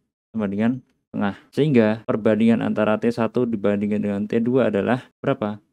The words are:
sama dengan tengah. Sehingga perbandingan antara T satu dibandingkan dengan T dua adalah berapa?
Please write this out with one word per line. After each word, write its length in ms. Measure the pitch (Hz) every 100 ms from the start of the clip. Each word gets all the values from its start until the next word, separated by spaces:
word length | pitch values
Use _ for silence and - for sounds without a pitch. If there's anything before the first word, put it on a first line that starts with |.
| _ _ _
sama 160 | 113 101
dengan 320 | 101 113 131 - _ _
tengah. 240 | 110 101 98 _
Sehingga 480 | - 156 123 107 113 -
perbandingan 560 | 117 110 107 113 110
antara 320 | 110 107 107 107
T 160 | 117
satu 320 | 117 110 131
dibandingkan 560 | 123 110 101 101 104 104
dengan 240 | 104 101
T 160 | 104 117
dua 320 | 117 127 110
adalah 400 | 101 101 127 - _
berapa? 400 | 139 135 104 104 _